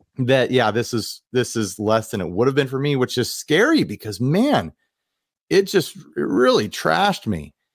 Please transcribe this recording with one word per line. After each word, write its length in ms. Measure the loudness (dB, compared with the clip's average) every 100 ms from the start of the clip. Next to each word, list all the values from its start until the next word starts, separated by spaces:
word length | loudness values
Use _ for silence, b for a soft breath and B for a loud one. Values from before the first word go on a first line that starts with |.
| _ -4
that, 320 | 2 2 4
yeah, 220 | 2 2
this 240 | 0 -2 -4
is, 260 | -6 -12 _
this 240 | -2 -2 -2
is 220 | -4 -4
less 320 | 0 0 0
than 120 | -6
it 80 | -6
would 160 | 0 0
have 80 | 2
been 120 | -2
for 120 | -2
me, 160 | -2 0
which 240 | 0 -2
is 120 | -4
scary 520 | -6 0 2 4 2
because, 360 | 0 -6 -10 -4
man, 540 | -2 0 2 0 -2 -12 _ _ _ _ _ _ _
it 160 | 0 2
just, 280 | 0 -2 -8
it 80 | -12 -6
really 520 | -2 2 4 4 0
trashed 600 | -2 0 2 2 0 -4
me. 260 | -6 -6 _ _